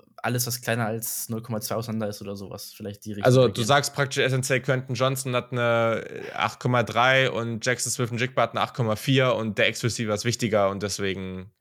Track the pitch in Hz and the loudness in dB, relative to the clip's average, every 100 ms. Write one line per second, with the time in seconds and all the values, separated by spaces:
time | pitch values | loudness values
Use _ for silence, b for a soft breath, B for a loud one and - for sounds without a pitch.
0 | _ - 117 123 123 123 - 117 110 113 | _ -6 -2 -2 -2 -4 -2 -2 -2 -4
1 | - - - 113 113 107 - 110 117 110 | -6 -8 -6 -8 -6 -6 -4 -4 -4 -4
2 | 104 104 101 101 95 98 - - 104 104 | -4 -6 -10 -10 -10 -14 -14 -12 -12 -12
3 | 110 101 113 127 120 98 110 143 131 - | -10 0 6 6 6 2 2 2 2 -2
4 | 135 143 127 131 131 127 127 131 131 117 | -2 0 0 0 0 0 0 -2 -2 0
5 | 131 135 131 123 - 123 120 117 113 107 | 0 0 -2 -2 -2 -2 2 4 2 0
6 | - 62 - - 107 - 127 123 110 110 | -4 -10 -8 -2 -2 0 2 2 2 4
7 | 127 131 131 107 117 113 127 120 120 - | 6 6 4 0 -4 -4 -2 -2 -2 -2
8 | 117 117 131 131 117 104 107 - 113 107 | -2 -2 -2 0 0 0 -2 0 0 0
9 | - 131 127 107 110 98 107 113 120 110 | 2 4 4 2 0 2 2 2 -2 -2
10 | 107 104 120 110 113 104 98 101 101 98 | -2 0 0 0 2 2 2 0 -4 -2
11 | 98 95 92 92 92 _ | -4 -4 -6 -10 -14 _